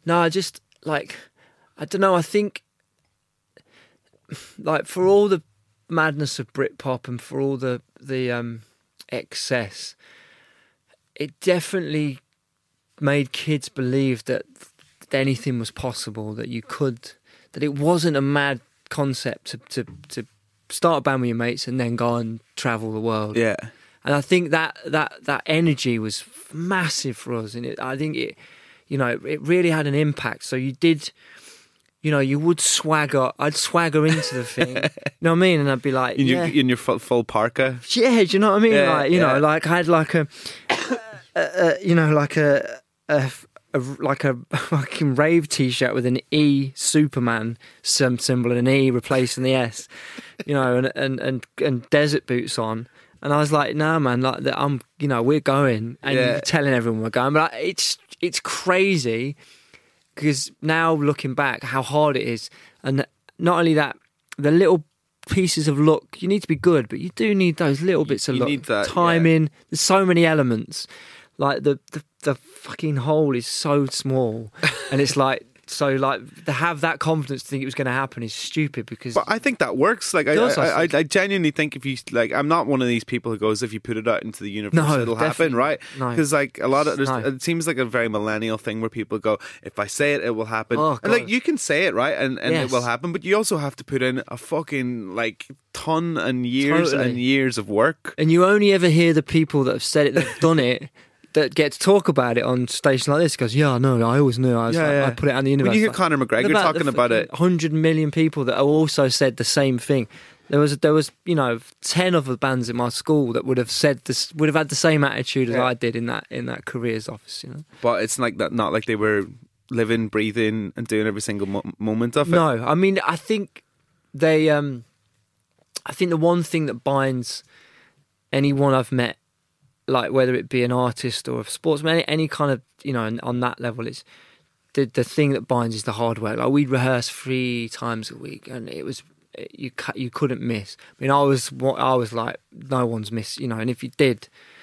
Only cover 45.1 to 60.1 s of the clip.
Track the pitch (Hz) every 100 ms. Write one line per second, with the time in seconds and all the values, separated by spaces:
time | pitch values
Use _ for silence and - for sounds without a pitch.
45.1 | 131 156 170 151 - 127 120 127 131 123
46.1 | 127 - 151 147 139 135 - - 156 151
47.1 | 135 120 113 113 117 - _ - - 131
48.1 | 120 - 123 120 123 127 135 135 120 -
49.1 | 131 123 - 131 131 117 - - - -
50.1 | - - - - 139 131 123 131 - 135
51.1 | 131 135 127 - - 147 123 - 147 147
52.1 | 147 - 123 - - 110 113 120 _ _
53.1 | _ 143 147 147 147 143 151 156 160 131
54.1 | 123 131 123 131 - 143 135 - - 147
55.1 | 120 120 151 139 139 139 110 117 131 139
56.1 | 131 123 - - 165 139 123 117 110 110
57.1 | 123 135 151 139 117 175 180 - - _
58.1 | - 175 - - - 185 185 196 170 120
59.1 | 113 135 147 - - _ - _ _ _